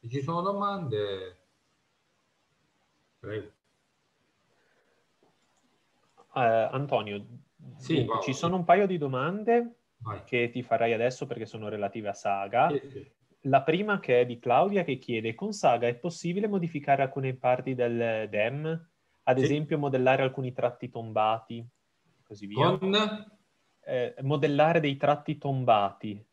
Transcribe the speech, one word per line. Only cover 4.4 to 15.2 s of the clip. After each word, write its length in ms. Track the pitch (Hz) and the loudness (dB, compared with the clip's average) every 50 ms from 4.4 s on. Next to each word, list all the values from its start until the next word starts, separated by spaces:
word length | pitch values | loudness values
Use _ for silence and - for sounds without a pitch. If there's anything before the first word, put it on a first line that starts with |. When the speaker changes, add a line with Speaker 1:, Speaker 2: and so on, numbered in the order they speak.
| _ _ _ _ _ _ _ _ _ _ _ _ _ _ _ _ _ _ _ _ _ _ _ _ _ _ _ _ _ _ _ _ _ _ _ _ - _ - | _ _ _ _ _ _ _ _ _ _ _ _ _ _ _ _ _ _ _ _ _ _ _ _ _ _ _ _ _ _ _ _ _ _ _ _ -20 _ -2
Speaker 2:
Eh, 40 | 143 | 0
Antonio, 840 | 127 117 113 113 110 - - 131 139 139 135 117 104 104 101 101 104 - 120 123 - _ _ _ - 131 123 - | 2 4 4 4 2 2 0 -4 -2 0 0 -2 -2 -2 -8 -8 -10 -12 -18 -20 -20 _ _ _ -20 -20 -20 -18
Speaker 1:
Sì, 160 | - - 165 | -4 -2 0
Speaker 2:
dunque, 140 | 147 120 - | 0 2 0
Speaker 1:
Paolo, 140 | 117 110 | 0 -2
Speaker 2:
ci 120 | 117 131 127 | -2 -2 -4
Speaker 1:
sì. 60 | - | -2
Speaker 2:
sono 180 | - 170 185 185 | -2 -2 0 -2
un 80 | 175 | 4
paio 200 | 170 175 190 208 | 6 6 6 6
di 120 | 196 185 170 | 2 0 -2
domande 760 | 147 139 131 127 131 156 185 208 214 226 233 240 240 233 - _ _ _ _ _ | -2 -2 -2 -2 -2 -2 -2 -4 0 2 2 2 2 0 -8 _ _ _ _ _
Speaker 1:
Vai. 260 | 113 110 104 92 - | -10 -10 -10 -10 -10
Speaker 2:
che 240 | - - 123 120 117 | -4 0 0 0 0
ti 120 | 120 127 | -2 -6
farei 300 | 117 - 117 113 117 117 | -4 0 0 2 2 2
adesso 340 | 117 110 117 123 127 - 143 | 2 2 0 -2 -2 -4 -10
perché 200 | 135 120 113 113 | -10 -8 -10 -10
sono 240 | 104 - 113 110 107 | -12 -10 -10 -8 -8
relative 400 | 107 107 101 98 - 117 107 101 | -6 -4 -4 -4 -6 -6 -6 -6
a 40 | 98 | -8
Saga. 560 | - - 107 98 98 98 101 110 120 139 170 | -6 -4 -4 -2 -2 -4 -2 2 2 2 4
Speaker 1:
Sì, 200 | 151 139 - 139 | 2 -2 -4 -6
sì. 200 | 127 104 95 - _ _ _ _ _ _ _ 139 | -16 -16 -16 -18 _ _ _ _ _ _ _ 4
Speaker 2:
La 140 | 131 135 | 4 4
prima 400 | 131 - 160 175 208 214 202 196 | 4 4 0 0 0 0 -2 -2
che 180 | - - 127 123 | 0 2 4 4
è 60 | 123 | 4
di 140 | 123 120 113 | 2 0 -6
Claudia 440 | - 123 120 135 170 202 202 196 175 | 0 4 4 4 4 4 2 0 0
che 140 | 156 135 127 | 0 -4 -4
chiede: 380 | - - 120 113 | -4 -4 -4 -2